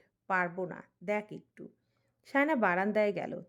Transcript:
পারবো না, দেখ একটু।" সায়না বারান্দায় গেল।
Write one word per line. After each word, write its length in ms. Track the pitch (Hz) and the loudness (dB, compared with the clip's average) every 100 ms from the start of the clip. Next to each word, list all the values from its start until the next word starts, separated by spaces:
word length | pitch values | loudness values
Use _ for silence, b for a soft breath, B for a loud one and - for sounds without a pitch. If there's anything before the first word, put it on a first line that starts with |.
| b _ - | b _ -2
পারবো 400 | 185 175 180 175 | 0 0 -2 -6
না, 180 | - - _ | -8 -16 _
দেখ 200 | 180 208 208 | -4 -4 -4
একটু।" 380 | - - - - _ _ _ _ _ | -14 -16 -20 -20 _ _ _ _ _
সায়না 320 | - 277 294 285 | -2 2 2 4
বারান্দায় 560 | 196 175 202 208 208 | 4 2 2 2 2
গেল। 300 | 175 - 147 | 0 -6 -8